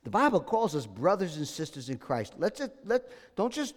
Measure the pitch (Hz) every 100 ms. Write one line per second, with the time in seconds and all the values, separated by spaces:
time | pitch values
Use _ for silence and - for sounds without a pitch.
0 | - 202 285 202 - 220 226 147 113 98
1 | 151 196 185 151 147 - 156 143 123 127
2 | - 123 104 - 180 208 269 - - 247
3 | - - - - 226 277 285